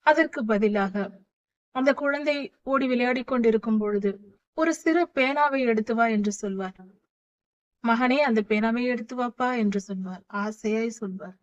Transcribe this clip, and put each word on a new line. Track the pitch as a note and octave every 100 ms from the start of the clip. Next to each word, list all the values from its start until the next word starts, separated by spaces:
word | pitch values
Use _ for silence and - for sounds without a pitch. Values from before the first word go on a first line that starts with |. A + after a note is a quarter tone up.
அதற்கு | - D#4 D#4 D4
பதிலாக, | A3 G#3 G#3+ G#3 G3 G3+ G3 - _ _ _ _ _
அந்த | C4 C4+
குழந்தை | - C#4+ C#4+ D4+ D4 C#4 _
ஓடி | - C4+ C4
விளையாடி | B3 B3 B3+
கொண்டிருக்கும் | A#3+ B3+ A3+ A3 A3 A3
பொழுது, | G#3 G#3 G3 G3 - _ _
"ஒரு | - D#4+
சிறு | D#4+ - D#4+ E4+
பேனாவை | - C4 C#4+ D4 C4+
எடுத்து | B3 A3 G#3+
வா" | A3+ A#3
என்று | G#3+ G#3
சொல்வார். | G3+ G#3 F#3+ F#3+ - F#3 _ _ _ _ _ _ _ _ _ A#3
"மகனே, | A#3 B3+ C4+
அந்த | D4 A3
பேனாவை | G#3 G#3+ A3+ A#3
எடுத்து | B3 A#3+ A3+ B3+
வாப்பா" | B3 - B3 B3
என்று | G#3 G3
சொல்வார். | G3 F#3+ F#3 F#3 _
ஆசையாய் | G3+ G#3 G#3+ A3 A3 A3+
சொல்வார். | A3 G3+ F#3+ F#3+ F#3